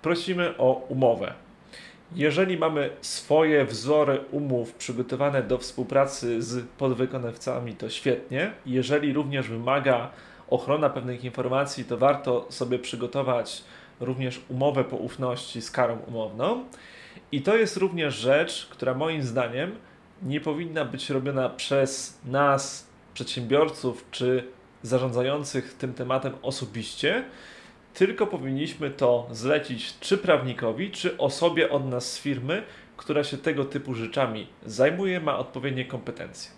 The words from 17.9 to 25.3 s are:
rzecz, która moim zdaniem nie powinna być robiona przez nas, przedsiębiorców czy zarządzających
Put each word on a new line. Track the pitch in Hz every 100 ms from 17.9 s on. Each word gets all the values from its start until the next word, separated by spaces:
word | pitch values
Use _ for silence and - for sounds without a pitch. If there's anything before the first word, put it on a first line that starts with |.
| 170 151
rzecz, | 107 117 143 - - -
która | - 127
moim | 127 160 160
zdaniem | 131 117 120 123 170 220 - - - -
nie | 131 147
powinna | 151 151 170 156
być | 135 131 -
robiona | 135 131 135 127
przez | - - 139 135 - - -
nas, | 127 135 143 139 - - - - -
przedsiębiorców | - 113 - 117 151 156 156 127 120 -
czy | - 127 127 123 - - -
zarządzających | 117 127 131 120 127